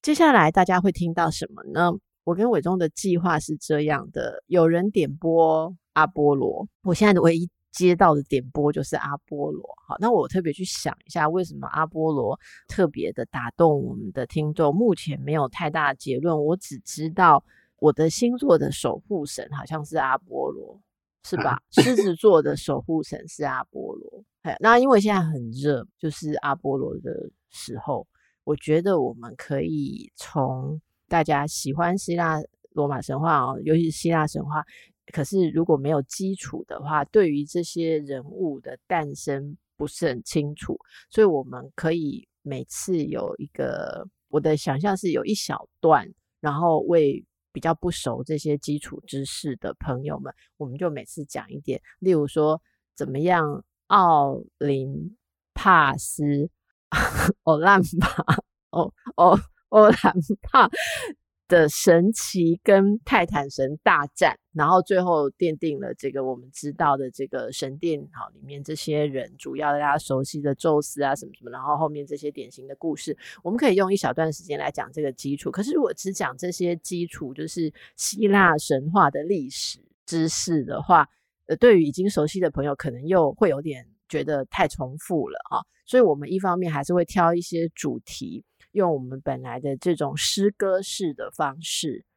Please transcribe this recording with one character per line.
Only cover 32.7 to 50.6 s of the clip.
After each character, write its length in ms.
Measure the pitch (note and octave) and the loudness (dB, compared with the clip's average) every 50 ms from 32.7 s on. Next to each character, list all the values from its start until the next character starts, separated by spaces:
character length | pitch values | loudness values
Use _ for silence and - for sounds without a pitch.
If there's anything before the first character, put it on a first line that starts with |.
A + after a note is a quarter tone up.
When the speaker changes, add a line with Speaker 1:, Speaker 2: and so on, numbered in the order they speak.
Speaker 1:
罗 160 | _ D3+ D3 | _ -2 -2
马 140 | C#3+ C#3+ B2 | -2 -2 -6
神 180 | - - C3+ C3+ | -6 -6 -6 -2
话 180 | D#3 E3 D#3 C#3 | 0 2 2 2
哦， 220 | B2 B2+ C3+ - - | 0 0 -4 -4 0
尤 120 | D3+ D#3 | 2 2
其 160 | E3 E3+ E3 | 4 2 0
是 0 | |
希 200 | D#3 - - E3+ | -2 -2 0 0
腊 140 | E3 D#3+ D3+ | 2 2 0
神 180 | D#3 - - C#3+ | 0 -4 -6 -6
话， 200 | C#3+ D3+ D3+ D3+ _ - - - _ _ _ _ - - | -4 -6 -6 -6 _ -18 -20 -20 _ _ _ _ -10 -6
可 100 | E3 C#3 | -6 -6
是 260 | - G3 F#3+ F3+ D#3 | -2 0 0 0 2
如 120 | D3 D#3+ E3+ | 2 0 2
果 140 | F3 D#3+ | 2 2
没 120 | C#3 C3+ D3 | 2 2 0
有 120 | D#3+ C#3+ | 0 0
基 320 | C3+ _ - - F#3+ F#3+ G3 | -2 _ -8 -6 -6 -6 -6
础 300 | - - - - - - | -6 -10 -12 -12 -12 -12
的 120 | _ - - | _ -12 -10
话， 260 | C#3+ D3 D#3 D3+ C#3+ | -6 -2 -2 -2 -2
对 240 | _ - A3 G3 D#3+ | _ 4 4 4 4
于 160 | D3 C#3+ D3 | 2 -2 -4
这 160 | D3 - F3 | -4 -4 -6
些 380 | E3+ - - E3+ E3 D#3+ D#3+ D3+ | -4 -4 -4 -4 -2 0 -2 -2
人 240 | D3 C#3 C#3 C3 B2+ | -2 -6 -10 -10 -10
物 360 | D3 - - F#3+ D#3+ C#3 B2+ | -12 -8 -6 -4 -4 -4 -8
的 180 | _ C3 B2+ _ _ | _ -14 -16 _ _
诞 260 | _ F#3 E3 D#3 C#3+ C#3+ | _ -4 -4 -2 -6 -10
生 440 | - - D3+ C#3 C#3 C#3 C#3+ D3 _ _ _ _ | -8 -6 -6 -6 -4 -6 -10 -14 _ _ _ _
不 80 | _ D3 | _ -8
是 220 | D3+ - - F3 | -8 -6 -2 -2
很 160 | D3+ B2 A#2+ - | -2 -2 -4 -10
清 320 | - - D#3+ D3 D3 D3 | -4 -2 -2 -2 -2 -8
楚， 200 | - - - - - - _ - - _ _ | -10 -8 -10 -10 -10 -10 _ -20 -20 _ _
所 100 | - A3+ | 2 4
以 60 | G#3+ | 4
我 160 | G3 D#3+ C#3 B2+ | 4 4 0 -4
们 280 | B2+ B2+ B2 C3 C#3 _ | -6 -12 -14 -14 -14 _
可 160 | - - D#3+ | -4 -2 -2
以 360 | E3+ E3+ D#3 C#3+ - - _ _ _ _ | -2 0 -4 -6 -8 -8 _ _ _ _
每 240 | _ C#3 C3+ B2+ - | _ -10 -10 -10 -10
次 400 | _ - - - G3 F#3 D#3+ D3 | _ -12 -12 -6 -4 -2 -2 -2
有 300 | - - - - - - | -4 -6 -6 -6 -8 -8
一 80 | - C#3+ | -10 -12
个， 600 | C#3+ _ - C3+ B2 - - - - - - - F#3+ _ _ _ _ | -14 _ -6 -6 -6 -4 -6 -8 -10 -10 -14 -14 -18 _ _ _ _
我 100 | - D#3 | -4 -2
的 180 | D3 D#3 D#3 | 0 0 0
想 220 | D3+ - E3+ C3+ C#3+ | 0 -2 -4 -4 -2
象 180 | E3+ G#3 G3 | -2 -2 -2
是 140 | F#3+ - F3+ | -2 -2 -2
有 120 | D3 - - | -2 -2 -2
一 120 | - G#3+ | -2 -4
小 320 | - - - C3 - - _ _ _ | -4 -4 -8 -8 -10 -10 _ _ _
段， 300 | - D#3+ D#3 B2+ G2 - - _ _ _ _ _ | 4 4 4 4 2 -4 -18 _ _ _ _ _
然 120 | - D3+ | -6 -4
后 280 | C#3+ D3+ E3+ E3+ D#3+ - | -2 0 2 2 2 2
为 440 | - - E3+ E3 D3+ C#3 C#3 - - _ _ _ _ _ | 2 2 4 4 4 4 0 -2 -10 _ _ _ _ _
比 80 | _ - | _ -4
较 160 | - E3 E3 | -2 -2 -2
不 160 | _ - F3+ | _ -2 -6
熟 320 | E3 - - C3+ A2+ - C3 | -6 -4 -6 -6 -6 -6 -4
这 160 | - D#3 D3 | -6 -6 -4
些 180 | - D#3 D3 | -2 -2 -2
基 220 | C#3+ - - D3 D3 | -2 -2 -6 -6 -6
础 200 | - - D3 - _ | -6 -12 -16 -16 _
知 180 | - - C3+ C#3 | -10 -10 -8 -8
识 320 | - - - - D3+ B2+ | -8 -10 -8 -8 -8 -8
的 180 | - - - - | -6 -8 -10 -10
朋 280 | _ - D3+ B2+ B2 C#3 | _ -6 -6 -6 -6 -6
友 140 | D3 D3 | -8 -8
们， 160 | C3+ C3+ C3+ - _ _ _ _ | -8 -10 -14 -16 _ _ _ _
我 80 | _ | _